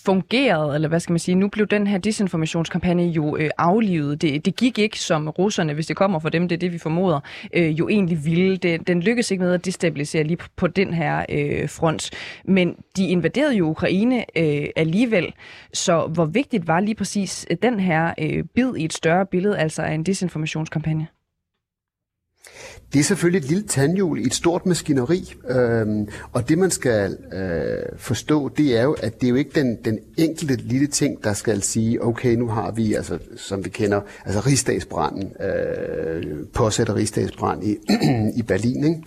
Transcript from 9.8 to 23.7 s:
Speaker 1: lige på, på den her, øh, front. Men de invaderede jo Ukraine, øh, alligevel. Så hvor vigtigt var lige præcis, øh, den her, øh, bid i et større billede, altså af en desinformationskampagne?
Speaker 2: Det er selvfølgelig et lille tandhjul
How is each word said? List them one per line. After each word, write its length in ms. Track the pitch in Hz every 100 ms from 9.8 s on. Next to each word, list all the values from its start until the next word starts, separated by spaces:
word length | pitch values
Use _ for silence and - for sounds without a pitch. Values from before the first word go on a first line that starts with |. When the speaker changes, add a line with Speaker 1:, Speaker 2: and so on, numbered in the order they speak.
| 175 147 147 160
Speaker 1:
lige 140 | 151 175
på, 100 | - -
på 120 | 175
den 260 | 190 196
her, 320 | 170 147 151 -
øh, 400 | 147 143 - 156
front. 400 | - 160 - - - - - -
Men 300 | 190 170 - - -
de 100 | 180
invaderede 480 | 180 160 226 302 226
jo 140 | 160
Ukraine, 680 | 156 165 185 233 247 - -
øh, 280 | 160 147 147 -
alligevel. 580 | 160 180 247 208 156 - - - -
Så 340 | - - 170 -
hvor 180 | 165 156
vigtigt 420 | 196 285 220 165
var 120 | 165
lige 160 | 208 220
præcis, 500 | 196 208 185 - -
øh, 80 | 175
den 180 | 196 208
her, 340 | 185 160 165 -
øh, 240 | 156 147 160 -
bid 200 | 254 -
i 80 | 160
et 80 |
større 320 | - 160 175 196
billede, 320 | 180 202 196
altså 240 | 156 -
af 120 | 160
en 100 | 156
desinformationskampagne? 1040 | 160 196 175 151 156 156 156 156 151 156 156 _ _ _ _ _ _ _ _ _ _ _ _ _ - - - - -
Speaker 2:
Det 60 | 139
er 40 |
selvfølgelig 360 | 147 185 170 185
et 80 | 131
lille 160 | 180
tandhjul 560 | 214